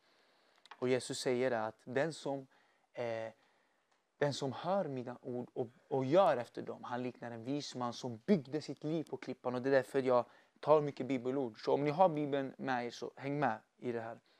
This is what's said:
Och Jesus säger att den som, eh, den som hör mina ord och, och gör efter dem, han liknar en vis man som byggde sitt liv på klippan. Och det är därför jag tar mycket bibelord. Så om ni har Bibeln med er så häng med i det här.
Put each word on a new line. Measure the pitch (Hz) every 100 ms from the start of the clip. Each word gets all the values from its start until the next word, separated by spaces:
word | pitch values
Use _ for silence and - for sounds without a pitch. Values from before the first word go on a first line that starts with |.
| _ _ _ _ _ _ - -
Och | 127
Jesus | 127 - 135
säger | 135 123 131
att | 117 110 -
den | - 127 160
som, | 151 151 139 135 _ _ _ _
eh, | - 117 113 113 - _ _ _ _ _ _ _ -
den | 143
som | 127 139
hör | 117 165 196 160
mina | 131 120 127
ord | 131 123 120
och, | - 117 - -
och | 139 131
gör | 170 185 127
efter | 117 -
dem, | 117 113
han | - 123
liknar | 123 - 120
en | 117
vis | 113 147 139 127
man | 120
som | 113 127 113 -
byggde | 202 131 147
sitt | - 135
liv | 151 165
på | 143 131
klippan. | - 127 123 123
Och |
det | 131
är |
därför | 135 127 139
jag | 131 123 117 - _ _
tar | - 151
mycket | 147 - 127
bibelord. | 131 123 139 123 107 -
Så |
om | 135
ni | 147
har | 147 190
Bibeln | 151 147 139 135 -
med | 135 127 120
er |
så | - - -
häng | 135 143
med | 135 110 - _
i | 131
det | 117
här. | 113 117 _ _